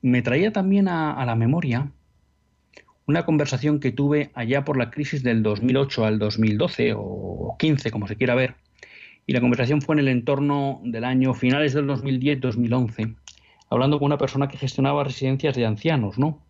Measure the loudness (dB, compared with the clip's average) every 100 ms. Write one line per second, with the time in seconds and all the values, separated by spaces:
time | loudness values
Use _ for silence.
0 | 2 2 2 2 0 0 2 4 2 0
1 | -2 -2 -2 0 2 2 0 -2 -4 -10
2 | _ _ _ _ _ _ _ -20 _ _
3 | -2 0 2 0 2 0 0 0 0 0
4 | 2 2 0 -6 -2 0 0 -2 -2 -4
5 | -6 -2 0 2 2 0 2 2 0 0
6 | 0 2 0 2 2 2 0 0 -2 -2
7 | -6 -8 -8 -8 -8 -2 2 2 0 -6
8 | -6 -2 0 2 0 -4 _ _ -20 -20
9 | -20 -20 -2 0 2 2 2 0 2 2
10 | 2 0 0 0 0 0 -2 -4 -6 -6
11 | -2 2 2 2 2 2 2 0 0 -2
12 | -2 0 0 0 -2 0 0 2 0 -2
13 | -8 -8 -20 -20 _ _ _ 0 2 2
14 | 0 0 0 -2 -4 -4 -6 0 0 2
15 | -2 -2 -2 0 -2 0 0 0 0 0
16 | -2 0 -2 -2 _